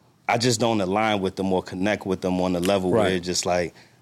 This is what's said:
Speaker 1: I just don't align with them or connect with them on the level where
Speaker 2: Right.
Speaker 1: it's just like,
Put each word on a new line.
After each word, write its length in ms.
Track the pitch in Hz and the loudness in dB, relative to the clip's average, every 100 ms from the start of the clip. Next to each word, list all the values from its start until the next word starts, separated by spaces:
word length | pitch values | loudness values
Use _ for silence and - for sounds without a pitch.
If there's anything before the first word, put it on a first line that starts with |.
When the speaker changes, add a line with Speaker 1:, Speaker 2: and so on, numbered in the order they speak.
| _ _ - | _ _ -2
Speaker 1:
I 100 | 117 | 0
just 220 | 120 110 | 2 2
don't 200 | 117 110 | 2 2
align 400 | 90 101 110 104 | 0 0 2 0
with 160 | 92 - | -2 -2
them 160 | 95 | 0
or 100 | 92 | 0
connect 440 | - 92 98 101 98 | -2 -4 -2 -2 -2
with 140 | 92 | -2
them 200 | 92 90 | -2 0
on 120 | 92 | 0
the 80 | 90 | 0
level 300 | 90 101 92 | 0 0 2
where 100 | 110 | 2
Speaker 2:
Right. 80 | 101 | 2
Speaker 1:
it's 120 | 92 87 | 0 -2
just 180 | 87 95 | -4 0
like, 280 | 90 82 - - _ | 0 -2 -8 -20 _